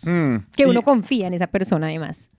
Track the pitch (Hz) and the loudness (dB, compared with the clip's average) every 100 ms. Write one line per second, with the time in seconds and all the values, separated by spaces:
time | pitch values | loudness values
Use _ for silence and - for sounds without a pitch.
0 | 165 175 147 117 - - 269 240 254 254 | -2 0 0 -2 -2 2 4 4 2 2
1 | 185 254 180 180 175 196 185 160 156 160 | 0 -2 -2 -4 -2 -2 -2 -2 -2 -6
2 | 151 160 - | -10 -12 -20